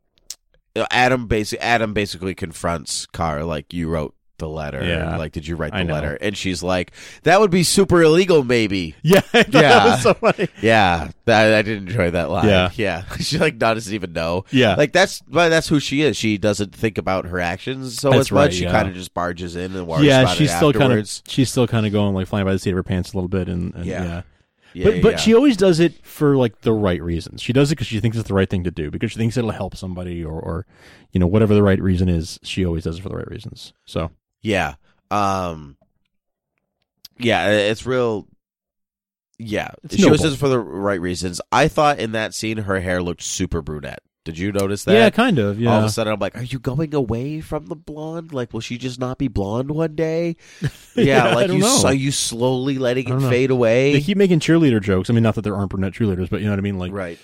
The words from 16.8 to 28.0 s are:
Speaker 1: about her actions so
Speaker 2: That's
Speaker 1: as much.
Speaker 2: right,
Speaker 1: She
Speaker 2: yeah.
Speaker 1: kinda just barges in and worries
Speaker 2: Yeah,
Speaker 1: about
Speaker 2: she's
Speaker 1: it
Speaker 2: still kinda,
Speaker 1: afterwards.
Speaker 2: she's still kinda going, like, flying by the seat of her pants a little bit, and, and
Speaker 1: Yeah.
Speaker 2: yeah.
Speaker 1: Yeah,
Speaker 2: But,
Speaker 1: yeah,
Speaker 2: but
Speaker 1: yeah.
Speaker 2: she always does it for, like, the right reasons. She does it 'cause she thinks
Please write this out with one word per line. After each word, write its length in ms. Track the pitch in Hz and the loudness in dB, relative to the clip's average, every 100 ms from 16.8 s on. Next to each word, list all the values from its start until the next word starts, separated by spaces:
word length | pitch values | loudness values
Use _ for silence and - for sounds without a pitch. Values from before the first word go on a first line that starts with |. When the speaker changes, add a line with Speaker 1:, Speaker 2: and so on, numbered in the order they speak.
| 113 95 | -4 -4
Speaker 1:
about 260 | 87 95 - | -4 -4 -4
her 140 | 90 | -4
actions 580 | 87 95 - 131 131 113 | -4 -6 -8 -10 -10 -4
so 120 | 139 | 2
Speaker 2:
That's 160 | 131 135 | 2 2
Speaker 1:
as 40 | |
much. 60 | 135 147 | 2 2
Speaker 2:
right, 40 | |
Speaker 1:
She 100 | 90 87 | 0 -2
Speaker 2:
yeah. 140 | 85 | 0
Speaker 1:
kinda 140 | 95 | -2
just 220 | 92 90 - | -6 -10 -6
barges 400 | 87 87 87 87 | -6 -6 -8 -8
in 200 | 92 95 | -8 -8
and 120 | 87 | -6
worries 180 | 80 143 | 2 4
Speaker 2:
Yeah, 160 | 131 | 6
Speaker 1:
about 160 | 131 - | 4 2
Speaker 2:
she's 140 | 151 | 2
Speaker 1:
it 60 | 85 | 4
Speaker 2:
still 140 | 151 | 2
kinda, 120 | 135 131 | 4 2
Speaker 1:
afterwards. 380 | 110 104 - - | 2 -2 -10 -6
Speaker 2:
she's 220 | - 131 | -2 0
still 160 | - 117 | 0 0
kinda 240 | 117 107 | 0 0
going, 240 | 104 104 | 0 0
like, 140 | 95 92 | -2 -2
flying 180 | 104 95 | -2 0
by 80 | |
the 60 | 95 | 0
seat 100 | - | -2
of 60 | 92 | -4
her 80 | |
pants 300 | 90 92 90 | -2 -4 -4
a 40 | 98 | -6
little 120 | 90 | -4
bit, 200 | 95 90 | -4 -4
and, 240 | 87 87 | -6 -6
and 120 | 87 87 | -8 -8
Speaker 1:
Yeah. 160 | 90 | -6
Speaker 2:
yeah. 180 | 87 85 - _ _ _ _ | -6 -8 -12 _ _ _ _
Speaker 1:
Yeah, 100 | - | -2
Speaker 2:
But, 120 | 190 180 | 0 4
Speaker 1:
yeah, 40 | |
Speaker 2:
but 100 | 208 | 2
Speaker 1:
yeah. 40 | 185 | 2
Speaker 2:
she 160 | 214 | 4
always 240 | 226 285 202 | 6 6 4
does 220 | 190 160 | 4 4
it 260 | 170 - - | 2 0 -14
for, 300 | - 147 139 | 0 2 4
like, 240 | 120 - | 2 0
the 120 | - | 0
right 280 | 110 101 87 | 2 2 0
reasons. 400 | 85 85 - - | -2 -4 -6 -8
She 120 | - | -2
does 180 | 123 143 | 2 2
it 60 | 151 | 0
'cause 100 | 117 | -4
she 120 | |
thinks 160 | 110 | -2